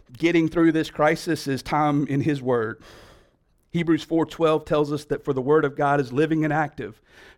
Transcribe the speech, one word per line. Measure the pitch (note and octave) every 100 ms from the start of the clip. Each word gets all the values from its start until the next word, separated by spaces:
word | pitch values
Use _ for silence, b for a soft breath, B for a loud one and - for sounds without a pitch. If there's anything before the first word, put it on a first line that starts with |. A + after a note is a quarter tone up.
| _ B2
getting | E3 E3+ D#3+
through | F3 E3
this | D#3+ D3
crisis | - D3+ D#3+ F3+ D3+ C#3
is | B2+
time | - D3+ D3+ C#3+ C#3+
in | C#3
His | D3 C#3+
Word. | B2+ A#2+ A2+ G#2+ B B B B B B _ _ _
Hebrews | E3+ E3 D#3
four | - E3 D#3
twelve | - D#3+ D#3 D3+
tells | D3+ D3
us | D3 -
that | C#3+ -
for |
the | C3
Word | C3 D#3 C#3+
of | C3+
God | C#3+ C#3+
is | B2
living | B2+ D#3 D#3+
and | D#3
active, | D3+ D3 - G#2 A2 B B B